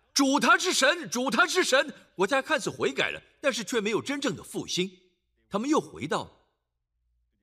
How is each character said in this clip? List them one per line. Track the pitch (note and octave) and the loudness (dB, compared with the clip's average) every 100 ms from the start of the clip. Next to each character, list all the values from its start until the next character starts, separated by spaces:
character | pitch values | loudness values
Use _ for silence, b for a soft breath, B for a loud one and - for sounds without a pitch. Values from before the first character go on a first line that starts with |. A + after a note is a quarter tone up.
| _ | _
：“主 | - C4+ C#4 | 0 2 4
他 | A#3+ E4+ | 4 4
是 | F4 | 2
神， | C4 C4+ F4 G#3 | 2 2 2 -4
主 | A#3+ C4 | -4 0
他 | C4 F4 | 2 2
是 | F4+ | 2
神。” | - C4 D#4 B B - | 4 2 0 B B -2
国 | G3 | 0
家 | C4+ | 0
看 | C4 D4 | 0 -2
似 | E3 | -2
悔 | - A#3+ | -2 -2
改 | A3+ G#2 | 0 -4
了， | D2+ _ _ | -4 _ _
但 | C#4+ | -4
是 | A#3+ | -2
却 | F#3+ A#3+ | -2 -2
没 | G3+ | 0
有 | F#3 | -2
真 | - C#4 | -2 -4
正 | C4+ B2+ | -4 -6
的 | |
复 | - F#3 F2+ | -10 -10 -6
兴。 | - F#3+ - _ _ _ _ _ | -4 -4 -6 _ _ _ _ _
他 | G3+ | -4
们 | C#4 | 0
又 | C#4 | 0
回 | - D#2+ C#3 | 0 -8 -6
到 | F#3+ G2 _ _ _ _ _ _ _ _ _ _ _ | -6 -6 _ _ _ _ _ _ _ _ _ _ _